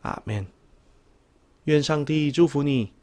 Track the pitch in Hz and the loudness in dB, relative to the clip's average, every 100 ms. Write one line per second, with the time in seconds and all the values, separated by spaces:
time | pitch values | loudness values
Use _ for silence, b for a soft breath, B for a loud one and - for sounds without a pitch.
0 | - - - 107 92 _ _ - _ _ | -8 -10 -8 -8 -8 _ _ -20 _ _
1 | _ _ _ _ _ _ - 151 139 151 | _ _ _ _ _ _ 0 0 2 -2
2 | 143 156 147 135 170 143 143 135 107 - | 0 0 0 4 2 2 0 0 -2 -8